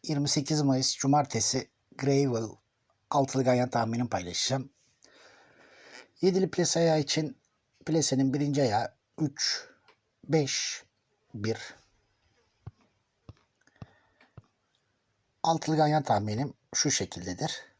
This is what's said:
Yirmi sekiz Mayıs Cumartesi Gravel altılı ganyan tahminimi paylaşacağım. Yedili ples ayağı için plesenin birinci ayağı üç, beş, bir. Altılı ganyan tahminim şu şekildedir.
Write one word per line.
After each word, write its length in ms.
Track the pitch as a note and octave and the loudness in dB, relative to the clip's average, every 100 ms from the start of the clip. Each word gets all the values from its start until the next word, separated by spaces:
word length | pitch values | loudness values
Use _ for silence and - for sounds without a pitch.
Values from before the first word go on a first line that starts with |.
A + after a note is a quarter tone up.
Yirmi 260 | - D3 C#3+ | -2 -2 2
sekiz 340 | D3+ C3+ D#3 | 0 0 2
Mayıs 340 | C#3 C3 C3 - | 4 2 0 0
Cumartesi 720 | C#3 D3 C#3 A3 - C3 - _ _ - | 2 2 2 -2 -2 -2 -6 _ _ -4
Gravel 500 | C3+ C#3 C#3 A#2 A2 - _ _ _ _ _ | 2 2 2 0 -4 -12 _ _ _ _ _
altılı 340 | C#3+ C3+ C3+ | 0 0 2
ganyan 260 | B2+ B2 B2 | 4 4 2
tahminimi 380 | A#2+ A2+ A#2 B2 | 0 0 -2 -2
paylaşacağım. 640 | - F2 - - C3 B2+ _ _ _ - _ - - _ _ - - - B2 - _ | -4 -4 -4 -2 -2 -4 _ _ _ -20 _ -20 -20 _ _ -20 -20 -20 -20 -20 _
Yedili 300 | F3+ F#3 F3+ | 0 2 0
ples 260 | - E3 E3 | 0 0 2
ayağı 240 | E3 D#3 | 4 2
için 380 | D3 - D#3+ - _ _ _ _ - | 0 -2 -4 -10 _ _ _ _ -2
plesenin 480 | D#3+ D3 C3 C3+ | 0 2 2 2
birinci 280 | C#3 C#3+ C#3 | 2 0 2
ayağı 320 | C3 G#2 - _ _ - | 2 2 -2 _ _ -4
üç, 500 | D3+ - - - - _ _ _ _ _ | -4 -2 -4 -4 -8 _ _ _ _ _
beş, 600 | - D#3+ C#3 - - - _ _ _ _ _ | 0 0 0 -4 -6 -8 _ _ _ _ _
bir. 400 | A2 A2 A2 - - _ _ _ _ _ _ _ _ - _ _ _ _ _ - - _ _ _ _ - _ _ _ _ - _ _ _ _ _ _ _ _ _ _ | -6 -4 -4 -8 -20 _ _ _ _ _ _ _ _ -20 _ _ _ _ _ -20 -20 _ _ _ _ -20 _ _ _ _ -20 _ _ _ _ _ _ _ _ _ _
Altılı 340 | E3+ D#3+ - D#3 | -2 0 0 2
ganyan 260 | D3+ D3+ | 4 4
tahminim 520 | C#3 G#2 G#2+ G#2+ D3 - _ | 2 0 0 -4 -4 -8 _
şu 160 | - D3 | -2 0
şekildedir. 720 | - G2 - F2+ F2+ D3+ - - | 0 -4 -8 -10 -6 -6 -6 -16